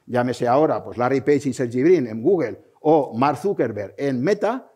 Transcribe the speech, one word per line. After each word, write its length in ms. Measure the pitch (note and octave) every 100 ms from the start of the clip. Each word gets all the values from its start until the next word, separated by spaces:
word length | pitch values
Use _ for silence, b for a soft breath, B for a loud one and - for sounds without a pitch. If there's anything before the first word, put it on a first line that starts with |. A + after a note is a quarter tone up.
| -
llámese 420 | A#2+ B2+ A#2 A#2+
ahora, 340 | C3+ D#3 G#2+
pues, 160 | G2 G2+
Larry 220 | B2+ C3+
Page 300 | C#3+ C#3+ C#3
y 40 |
Sergey 300 | A#2+ A#2+ B2
Brin 240 | D#3 F3 A#2
en 160 | A2
Google 380 | C#3 F#3 A2+ G2 _ _
o 340 | D3+ D#3 B2 A2+
Mark 200 | C#3+ C3+
Zuckerberg 580 | G3+ F3+ A#2+ G#2 G2 -
en 260 | C#3 B2
Meta, 460 | D#3+ G#3 G3+ B3 -